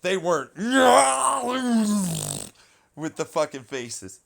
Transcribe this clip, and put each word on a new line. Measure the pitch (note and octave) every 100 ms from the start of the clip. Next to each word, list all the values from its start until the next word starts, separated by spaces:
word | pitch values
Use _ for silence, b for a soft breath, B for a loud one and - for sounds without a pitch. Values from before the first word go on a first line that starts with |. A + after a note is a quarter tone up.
They | F3+ F#3+
weren't | E3+ D#3+ B2+
<laughs> | - A3 C4 C4 B3+ C4+ C4 C4 C#4 B3 B3+ B3+ A3+ G#3+ G#3 F#3 E3 G1+ G1+ G1+ _ _ _ _
with | - D#3
the | D#3
fucking | D#3 E3 D3 C#3
faces. | B2 C3+ A#2+ - G2 -